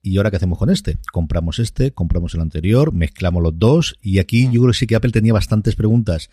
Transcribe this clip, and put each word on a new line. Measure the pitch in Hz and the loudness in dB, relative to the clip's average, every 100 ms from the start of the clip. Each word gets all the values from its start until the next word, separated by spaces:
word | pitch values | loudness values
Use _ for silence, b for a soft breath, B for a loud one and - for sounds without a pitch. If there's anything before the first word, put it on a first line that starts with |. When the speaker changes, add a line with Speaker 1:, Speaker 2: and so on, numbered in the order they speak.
Speaker 1:
¿y | 98 135 | -2 0
ahora | 107 | 0
qué | - | 0
hacemos | 90 90 | -2 0
con | 110 | 0
este? | 196 - - - | 0 -2 -6 -6
¿Compramos | - 78 85 82 95 | -6 -2 -2 -4 -4
este? | 117 - 135 | -4 -2 -4
¿Compramos | - 85 87 85 82 | -2 -2 -2 -2 -4
el | |
anterior? | 80 78 90 120 151 | -4 -4 0 2 2
¿Mezclamos | 87 80 - 90 87 | 0 -2 -2 -2 0
los | 82 80 | 0 2
dos? | 110 165 - - | 2 2 0 -6
Y | 101 95 | -2 0
aquí | - 117 131 | 2 2 2
Speaker 2:
Mm. | |
Speaker 1:
yo | 120 | 4
creo | 123 | 2
que | - | 2
sí | 113 | 0
que | 113 | 0
Apple | 123 | 0
tenía | 110 110 | 2 2
bastantes | 107 - 107 110 - | 2 2 0 0 0
preguntas | 107 117 107 82 - | 2 2 0 -4 -6